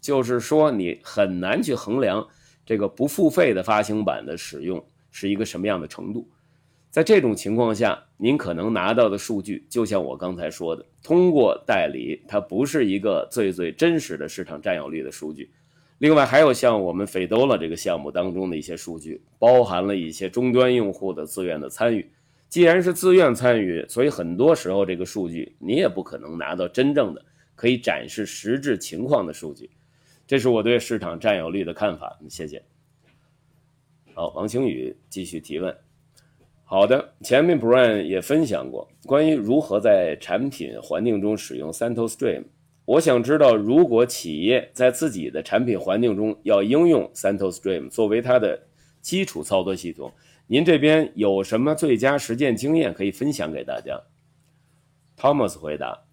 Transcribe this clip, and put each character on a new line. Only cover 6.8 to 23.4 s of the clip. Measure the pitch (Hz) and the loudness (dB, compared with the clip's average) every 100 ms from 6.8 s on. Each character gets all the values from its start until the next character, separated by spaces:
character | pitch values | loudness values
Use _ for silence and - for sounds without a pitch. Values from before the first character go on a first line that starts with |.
| _ | _
在 | - | -2
这 | 220 208 | 4 4
种 | 131 | 4
情 | 101 98 113 | -2 -2 0
况 | 117 | 0
下， | 107 113 - _ _ | 2 0 0 _ _
您 | 110 147 | 0 0
可 | 92 | -2
能 | 82 104 | -4 -2
拿 | 107 92 | 0 0
到 | 113 113 | 2 2
的 | 101 | 0
数 | - 107 | -4 -6
据， | 92 98 _ | -6 -10 _
就 | 120 110 | -4 0
像 | 101 | -2
我 | 73 65 | -4 -8
刚 | 90 90 | -8 -6
才 | 82 | -8
说 | - 82 80 | -6 -6 -6
的， | - _ | -10 _
通 | - 170 180 | 0 4 4
过 | 151 107 - - | 4 4 2 0
代 | 101 78 | 0 0
理， | 65 62 76 - | -4 -8 -10 -4
它 | 104 | -6
不 | - 95 139 | -4 -4 -2
是 | 156 113 | 0 0
一 | 98 | 0
个 | 104 87 - | 0 -2 -4
最 | - 98 | -2 -2
最 | 90 87 | -2 -6
真 | 80 170 165 | 0 2 2
实 | - 80 | -4 -10
的 | 80 | -10
市 | - | -10
场 | 87 76 | -12 -8
占 | 87 87 | -4 -4
有 | 71 | -4
率 | 80 | -8
的 | 65 | -10
数 | - 78 | -10 -12
据。 | 76 69 _ _ _ _ _ | -12 -18 _ _ _ _ _
另 | 147 | 4
外， | 156 131 | 4 6
还 | 131 | 6
有 | 156 | 6
像 | 123 127 110 | 6 2 2
我 | 92 | 0
们 | 85 101 | -4 -4
Fedora | 92 90 110 139 107 | -4 0 2 2 2
这 | 80 | -2
个 | 85 | -6
项 | 98 85 | -4 -4
目 | 71 | -4
当 | 90 92 | -4 -4
中 | 90 92 | -4 -6
的 | 80 | -6
一 | |
些 | 76 82 | -8 -12
数 | - 80 | -12 -14
据， | 78 78 _ _ | -14 -16 _ _
包 | 113 127 | 6 6
含 | 113 90 98 | 4 0 -2
了 | 101 | -2
一 | 82 | -6
些 | 80 95 | -8 -6
终 | 107 127 | -2 0
端 | 123 127 | 2 4
用 | 123 101 | 2 0
户 | 92 98 | -4 -8
的 | 78 78 | -8 -10
自 | - 90 | -8 -6
愿 | 78 | -6
的 | 69 | -8
参 | - 117 113 | -2 0 0
与。 | - _ _ _ _ | -4 _ _ _ _
既 | 170 | 4
然 | 170 175 | 4 4
是 | 180 | 2
自 | 175 185 185 | 0 4 6
愿 | 156 | 6
参 | 117 | 4